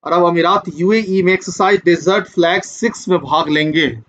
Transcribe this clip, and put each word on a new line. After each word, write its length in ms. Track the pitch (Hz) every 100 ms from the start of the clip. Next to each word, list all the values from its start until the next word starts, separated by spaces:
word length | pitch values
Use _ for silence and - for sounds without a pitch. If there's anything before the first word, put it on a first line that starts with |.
| 147
अरब 200 | 170 175
अमीरात 380 | 170 170 202 - 151
यूएई 480 | 180 220 202 190
में 100 | 180
exercise 480 | 190 208 175 190 196 175
desert 420 | 170 160 196 190
flag 340 | - 170 190
six 460 | - - 226 226 -
में 120 | 180
भाग 300 | 139 156 151
लेंगे। 380 | 151 151 156 147 117